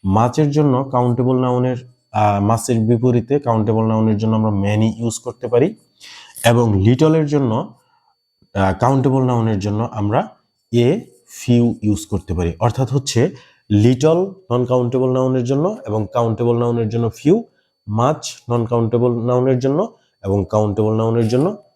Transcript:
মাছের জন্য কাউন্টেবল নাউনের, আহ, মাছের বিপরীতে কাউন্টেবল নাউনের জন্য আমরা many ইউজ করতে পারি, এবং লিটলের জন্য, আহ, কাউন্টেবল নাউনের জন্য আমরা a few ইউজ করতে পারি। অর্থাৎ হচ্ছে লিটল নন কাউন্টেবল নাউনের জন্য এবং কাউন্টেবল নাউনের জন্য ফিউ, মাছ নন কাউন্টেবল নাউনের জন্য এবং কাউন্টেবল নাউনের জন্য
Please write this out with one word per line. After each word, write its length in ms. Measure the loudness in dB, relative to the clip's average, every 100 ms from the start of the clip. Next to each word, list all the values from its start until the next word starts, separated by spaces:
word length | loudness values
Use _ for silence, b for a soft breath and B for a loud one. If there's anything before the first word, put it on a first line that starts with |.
মাছের 460 | 2 2 2 2 0
জন্য 340 | 2 2 0
কাউন্টেবল 560 | 0 0 0 0 0 0
নাউনের, 340 | 0 0 -2 -4 -10 _ _
আহ, 280 | -2 0 2
মাছের 380 | 0 0 0 0
বিপরীতে 580 | 2 2 2 0 0 -2
কাউন্টেবল 460 | 0 -2 0 0 0
নাউনের 300 | 0 0 0
জন্য 200 | 0 0
আমরা 140 | 0
many 420 | 0 0 2 0 0
ইউজ 220 | -6 -6
করতে 300 | -12 -10 -2
পারি, 260 | 0 0 -4 _ _ B B B B
এবং 380 | 2 4 2 4
লিটলের 440 | 4 4 4 2 2
জন্য, 480 | 0 0 -2 -6 -14 _ _ _ _ _ _ _
আহ, 180 | -2 0
কাউন্টেবল 500 | 2 2 2 2 2
নাউনের 360 | 2 0 0 -2
জন্য 300 | -2 -4 -4
আমরা 440 | -4 -2 -2 -4 -12 _ _ _
a 260 | 2 2 0 -6 _ _ -12
few 340 | 0 2 2 0
ইউজ 240 | -2 -2 -4
করতে 280 | -8 -4
পারি। 180 | -4 -4 -2
অর্থাৎ 340 | -2 -2 -2
হচ্ছে 420 | -4 -2 0 0 B B B _
লিটল 600 | 4 4 4 2 0 -2 -8 _
নন 120 | -4
কাউন্টেবল 480 | 0 0 0 -2 -2
নাউনের 320 | 0 0 -2
জন্য 320 | -2 -2 -2 -6 -6
এবং 200 | -6 -4
কাউন্টেবল 460 | -2 -2 0 0 0
নাউনের 300 | -2 -2 -2
জন্য 220 | -2 -4
ফিউ, 340 | -2 0 0 -2 _ _ _ -6
মাছ 540 | 0 0 -2 -8 -14 -4
নন 160 | -4 0
কাউন্টেবল 600 | -2 0 0 0 0 -2
নাউনের 320 | 0 0 0
জন্য 380 | 0 -2 -4 b b b
এবং 220 | -2 -2 0
কাউন্টেবল 460 | 0 0 0 0 0
নাউনের 320 | 0 0 0
জন্য 280 | 0 -2 -4 _